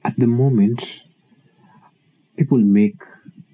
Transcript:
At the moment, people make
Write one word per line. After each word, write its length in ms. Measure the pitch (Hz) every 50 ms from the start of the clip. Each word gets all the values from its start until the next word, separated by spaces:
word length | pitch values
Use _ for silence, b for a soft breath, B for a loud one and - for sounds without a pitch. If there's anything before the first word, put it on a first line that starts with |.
| _
At 120 | - -
the 100 | - 127
moment, 720 | 117 120 120 131 139 131 107 98 107 120 123 - - - - _ _ _ _ _ _ b b b b b b b b b b b b b _ _ _ _ _ _ _ _
people 220 | - 160 - -
make 440 | 123 107 - - 104 107 104 208 - - - - - _ - _ - - _